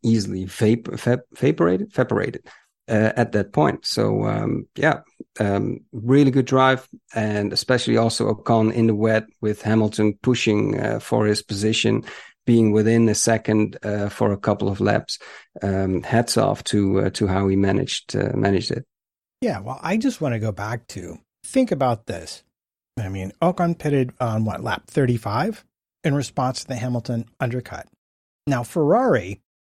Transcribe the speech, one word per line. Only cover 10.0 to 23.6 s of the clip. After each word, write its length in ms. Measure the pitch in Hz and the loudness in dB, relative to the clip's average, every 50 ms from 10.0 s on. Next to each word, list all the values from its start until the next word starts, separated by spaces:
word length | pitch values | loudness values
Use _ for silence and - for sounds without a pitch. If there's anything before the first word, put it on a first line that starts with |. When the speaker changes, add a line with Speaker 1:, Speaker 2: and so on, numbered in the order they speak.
| 107 107 104 - | 0 0 0 0
Speaker 1:
pushing, 560 | - 131 123 110 - 113 107 104 104 101 101 101 | 0 0 0 2 2 2 2 2 2 0 -2 -2
uh, 220 | 104 107 110 110 | -2 -4 -4 -6
for 260 | - - 117 113 107 | -4 -2 0 2 2
his 160 | 104 104 107 | 2 0 -2
position, 600 | - - 104 98 104 107 113 - - 110 110 110 110 - - - - - _ _ _ | -4 -6 -4 -2 -2 -2 0 0 0 0 0 0 -2 -8 -14 -18 -20 -20 _ _ _
being 260 | - 120 117 113 107 | 2 4 4 4 4
within 380 | 104 110 107 110 113 117 117 113 | 4 4 4 4 4 4 4 4
a 60 | 107 | 2
second, 600 | - - 117 113 110 - - 107 107 107 98 - - | 0 0 0 0 0 2 2 2 2 2 0 -4 -6
uh, 260 | - 104 104 104 101 104 | -6 -6 -4 -4 -4 -4
for 220 | - - 110 107 | -2 0 0 0
a 80 | 101 98 | 0 0
couple 300 | - 110 104 - 104 101 | 0 0 0 0 0 -2
of 120 | 98 92 | -2 0
laps. 380 | 101 101 107 107 - - - - - - - - - _ - - | 0 2 2 0 -2 -6 -12 -14 -14 -18 -20 -20 -20 _ -12 -6
Um, 440 | - 98 95 95 95 92 92 87 90 | -4 -2 -2 0 0 0 -2 -4 -2
hats 320 | - - 113 120 - - | 0 2 2 2 2 0
off 260 | 113 104 98 101 - - | 0 0 0 0 -4 -4
to, 360 | - - 104 101 98 98 98 | -2 0 0 2 2 2 0
uh, 100 | 104 98 | 0 -2
to 160 | - - 107 | -2 -2 -2
how 220 | 98 95 95 98 95 | 0 0 0 0 2
he 80 | 98 | 2
managed, 580 | 98 98 98 98 98 95 - - - - - - | 2 2 2 2 0 -2 -4 -6 -8 -8 -6 -4
uh, 160 | 98 98 - - | -4 -2 -2 -2
managed 340 | 104 104 - 98 92 - - | 0 0 2 0 0 0 -4
it. 160 | - 131 135 _ _ _ _ _ _ _ _ _ _ _ | -6 -6 -8 _ _ _ _ _ _ _ _ _ _ _
Speaker 2:
Yeah, 180 | - 233 139 95 | -4 -4 -4 -6
well, 220 | 95 120 123 - | -8 -10 -10 -8
I 140 | - 156 190 | -4 -2 -2
just 240 | 226 233 277 - - | 0 0 -2 -2 -2
wanna 180 | 160 139 117 110 | -2 -2 -2 -2
go 140 | 110 110 | -2 -4
back 340 | 98 90 101 107 120 117 - - | -4 -4 -6 -8 -8 -10 -10 -14
to, 300 | - - 90 85 82 - _ _ _ _ - | -14 -14 -12 -14 -14 -18 _ _ _ _ -12
think 280 | - - 262 262 - | -2 0 0 2 2
about 340 | 180 139 131 127 123 110 _ | 0 0 0 0 0 -2 _
this. 380 | - - 85 85 - - - _ _ _ _ _ _ _ _ _ _ _ | -8 -10 -10 -10 -14 -18 -20 _ _ _ _ _ _ _ _ _ _ _
I 120 | - 107 95 | -8 -8 -6
mean, 240 | 95 95 95 98 - - | -6 -6 -8 -8 -4 -2
Ocon 340 | 160 175 180 - | 0 0 0 0